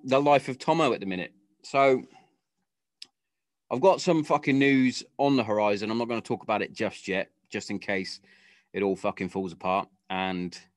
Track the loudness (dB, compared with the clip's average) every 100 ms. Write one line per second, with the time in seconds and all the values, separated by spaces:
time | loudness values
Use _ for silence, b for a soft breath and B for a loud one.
0 | 0 2 6 4 2 -6 0 2 2 0
1 | -4 -6 -8 _ _ _ -4 2 4 4
2 | -2 b b _ _ _ _ _ _ -20
3 | -20 _ _ _ _ _ -6 2 4 4
4 | 2 0 2 0 2 2 4 4 2 -2
5 | -10 -2 0 2 0 2 2 0 -2 -4
6 | -4 -6 -6 -6 -2 -2 -4 -4 -6 -6
7 | -6 -4 -6 _ _ -10 -8 -8 -4 -6
8 | -6 -12 b b b b b -4 -2 -2
9 | -4 -4 -6 -6 -8 -6 -4 -4 -4 _
10 | -8 -6 -4 -4 -6 -10 -20